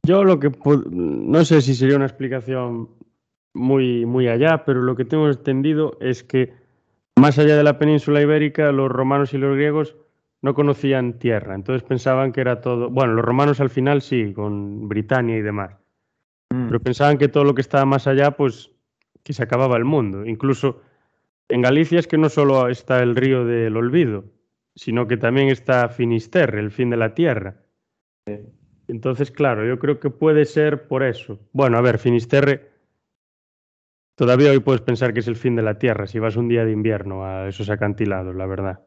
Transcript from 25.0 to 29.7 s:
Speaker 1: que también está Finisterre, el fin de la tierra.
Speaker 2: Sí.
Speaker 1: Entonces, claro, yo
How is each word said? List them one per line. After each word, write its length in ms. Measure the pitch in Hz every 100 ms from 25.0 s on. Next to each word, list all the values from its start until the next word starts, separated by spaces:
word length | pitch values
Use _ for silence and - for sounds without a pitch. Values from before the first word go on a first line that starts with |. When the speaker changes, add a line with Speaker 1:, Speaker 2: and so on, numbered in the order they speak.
| 117
Speaker 1:
que 120 | 120
también 300 | 117 131 135
está 400 | 123 - 127 117
Finisterre, 680 | 120 117 113 113 180 139 104
el 100 | 104
fin 180 | 107 123
de 80 | 117
la 180 | 110
tierra. 420 | 110 165 110 95 - _ _ _ _ _ _ -
Speaker 2:
Sí. 120 | 104 - _ _ _ -
Speaker 1:
Entonces, 420 | 117 123 127 135
claro, 360 | - 139 110
yo 120 | 113